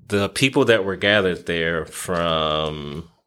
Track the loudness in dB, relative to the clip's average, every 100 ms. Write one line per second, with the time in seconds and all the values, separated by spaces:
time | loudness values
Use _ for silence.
0 | -4 -2 -2 0 2 4 4 4 2 0
1 | 2 4 2 -2 -4 -2 0 -2 -4 -8
2 | -4 -2 0 0 0 0 -2 -6 -10 -12
3 | -14 _